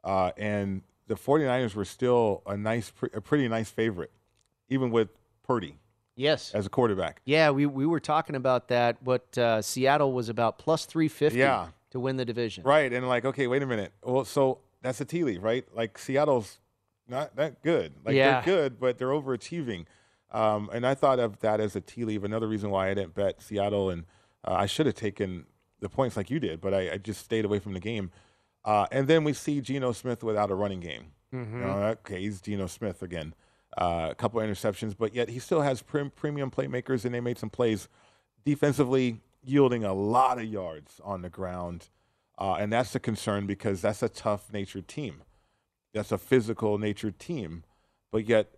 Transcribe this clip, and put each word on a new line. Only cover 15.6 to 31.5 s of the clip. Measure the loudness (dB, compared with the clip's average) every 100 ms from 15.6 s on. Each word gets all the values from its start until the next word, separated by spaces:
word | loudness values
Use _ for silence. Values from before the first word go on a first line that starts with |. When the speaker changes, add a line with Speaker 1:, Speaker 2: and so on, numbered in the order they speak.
| -4
Speaker 1:
Like, | -6 -6 -6
Seattle's | -2 0 4 2 0 -14 _ _ _ _ _
not | -8 -8
that | -4 -4 -2
good. | 0 0 0 -8
Like, | 0
Speaker 2:
Yeah. | 4 6 4
Speaker 1:
they're | 2
good, | 2 2 0
but | -2 0
they're | 0
overachieving. | -2 -2 -4 -4 -6 -6 -6 -10 _ _ _ _
Um, | 0 2 2 -2
and | -2
I | 0
thought | 2 4 4
of | 0 0
that | 0 2
as | 0 -4
a |
tea | -10 -8
leaf, | -4 -4
another | -4 -4 -2
reason | -2 -2
why | 0 0
I |
didn't | -2 -4
bet | -2 -2 -2
Seattle, | -6 -2 0 2 0
and, | -2 -10 _ _ _
uh, | -2
I | 0 0
should | 0 0
have | 0
taken | -6 -4 -6 -6 -14 _ _ _
the | -10
points | -2 -2 -2
like | -4
you | -4
did, | -4 -4
but | -2
I, | 0 0
I | -4
just | -6 -10
stayed | -4 -2
away | 0 -2
from | -4
the | -8
game. | -6 -6 -6 -10 _ _ _ _
Uh, | 0 2 2
and | 0 4
then | 4
we | 4
see | -2 -4 -4
Geno | -4 -2 -2
Smith | -2 -4 -4
without | -2 0 0
a | 0
running | -2 -4
game. | -8 -12 -14 _ _
Speaker 2:
Mm-hmm. | -12 -10